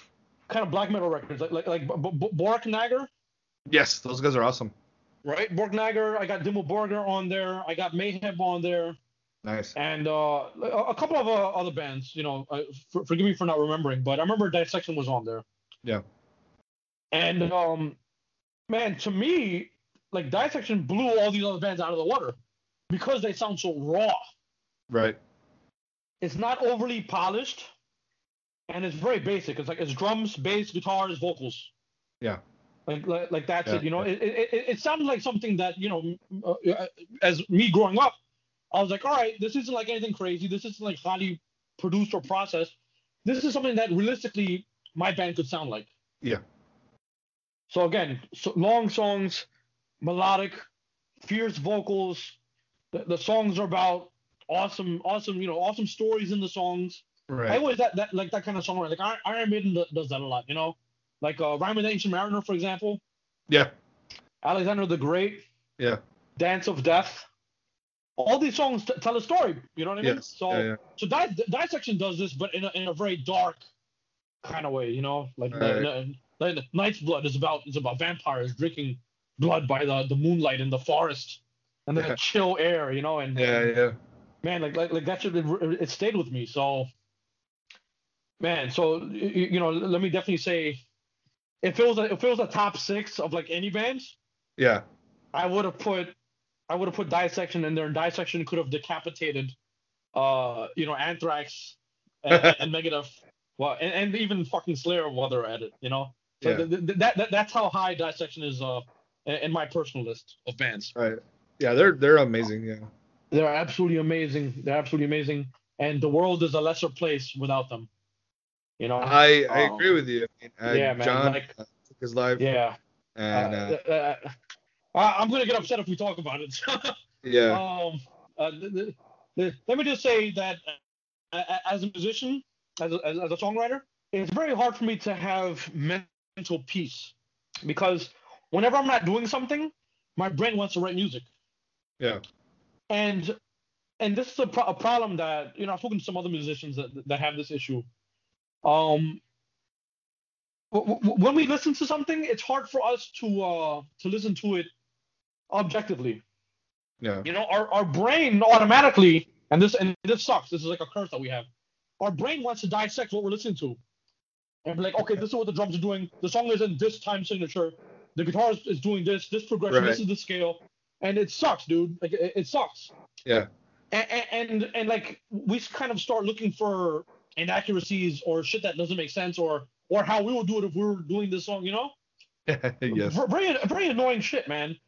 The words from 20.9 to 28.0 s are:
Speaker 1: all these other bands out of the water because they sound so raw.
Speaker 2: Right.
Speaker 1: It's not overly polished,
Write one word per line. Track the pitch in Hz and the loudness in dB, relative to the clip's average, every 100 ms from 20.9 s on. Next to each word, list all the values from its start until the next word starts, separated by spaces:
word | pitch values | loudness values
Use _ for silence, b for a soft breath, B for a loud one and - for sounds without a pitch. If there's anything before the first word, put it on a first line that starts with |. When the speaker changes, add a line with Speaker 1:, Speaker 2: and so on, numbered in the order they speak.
| 196 254 220 | 0 4 4
Speaker 1:
all | 208 | 4
these | 208 202 | 2 -2
other | 185 | -2
bands | 196 180 | -4 -2
out | 165 | -2
of | 165 | 0
the | 160 | 0
water | 262 139 120 _ _ _ _ - | 0 -2 -8 _ _ _ _ -6
because | 175 240 262 | -4 0 0
they | 208 | -2
sound | 190 214 196 | -4 -4 -2
so | 185 151 | -4 -4
raw. | 143 170 214 - - _ _ _ _ _ - | 0 2 2 0 -4 _ _ _ _ _ -2
Speaker 2:
Right. | 117 110 110 _ _ _ _ _ _ _ _ _ _ | 2 2 0 _ _ _ _ _ _ _ _ _ _
Speaker 1:
It's | 175 143 | -6 -2
not | 233 254 247 | -2 0 0
overly | 240 247 233 | 0 -2 -4
polished, | - 190 185 208 269 - - _ _ _ | -4 -2 0 -2 -4 -10 -16 _ _ _